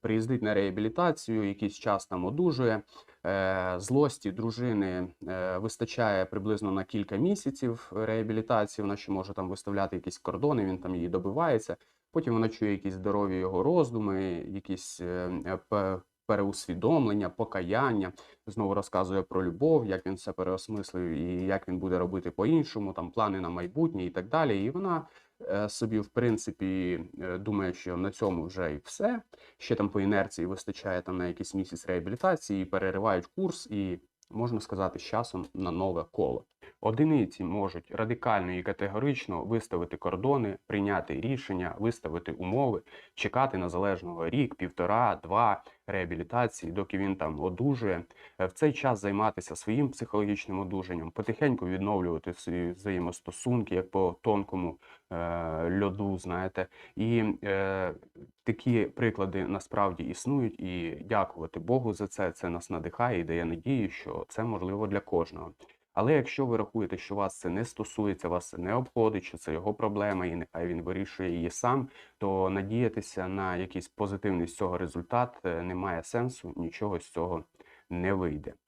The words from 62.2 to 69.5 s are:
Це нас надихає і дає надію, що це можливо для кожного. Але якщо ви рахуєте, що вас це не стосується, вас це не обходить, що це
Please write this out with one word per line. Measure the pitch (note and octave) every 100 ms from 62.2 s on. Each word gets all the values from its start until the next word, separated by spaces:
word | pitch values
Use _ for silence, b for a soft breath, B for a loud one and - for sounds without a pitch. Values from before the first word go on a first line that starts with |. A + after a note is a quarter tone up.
| F#2+
Це | - F2
нас | E2+ -
надихає | F2 E2 - A#2+ G2+
і |
дає | E2 E2
надію, | E2 E2 B2 C3+ G2
що | - - E2+ -
це | -
можливо | A2+ G#2 F#2 G2 G#2+
для | G2
кожного. | - F2+ E2 E2 E2 - B B _
Але | - A2+
якщо | D3+ D3 - C3
ви | A2+
рахуєте, | G#2 A2 G2+ F#2
що | -
вас | G2+ G2 -
це | F2+
не | F2+
стосується, | A#2+ - A2 - G#2 F#2 F2
вас | F2 -
це | F2+
не | F2+
обходить, | A2+ B2+ - A2 G#2+
що | - -
це | -